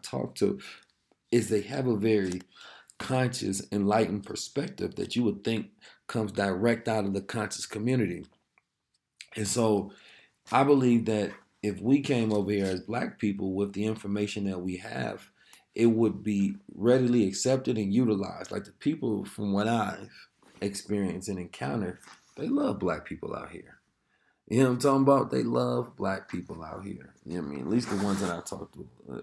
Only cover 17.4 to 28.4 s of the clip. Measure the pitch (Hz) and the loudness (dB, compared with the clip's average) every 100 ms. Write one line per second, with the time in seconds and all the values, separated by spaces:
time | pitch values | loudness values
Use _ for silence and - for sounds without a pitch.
17.4 | 127 131 131 117 101 104 123 101 95 - | 0 0 0 -2 0 2 4 2 -2 -8
18.4 | 90 - - - - 160 120 104 98 - | -10 -10 -10 -6 -4 -2 -2 -4 -4 -6
19.4 | 104 98 107 117 101 85 101 - - _ | 0 2 2 2 0 -4 -12 -20 -20 _
20.4 | _ - 101 98 - 104 95 85 92 95 | _ -6 -6 -4 -4 -2 0 -4 -6 -8
21.4 | 87 - 131 135 92 90 - - _ - | -8 -8 -6 -4 -4 -8 -14 -20 _ -10
22.4 | - 269 143 101 90 78 - 80 - - | -4 -2 0 -2 -2 -2 -6 -10 -10 -10
23.4 | - 85 - - _ _ _ _ _ _ | -12 -16 -18 -20 _ _ _ _ _ _
24.4 | - 117 135 123 139 135 135 139 123 127 | -2 4 4 4 4 4 6 4 4 0
25.4 | 120 123 123 123 123 - 95 95 - - | 0 0 0 -2 -4 -4 -4 -4 -6 -10
26.4 | 90 82 78 85 98 - - _ - 87 | -8 -12 -12 -12 -10 -12 -16 _ -10 -6
27.4 | 73 71 65 117 110 101 101 95 95 85 | -6 -6 0 0 0 -2 0 0 0 -4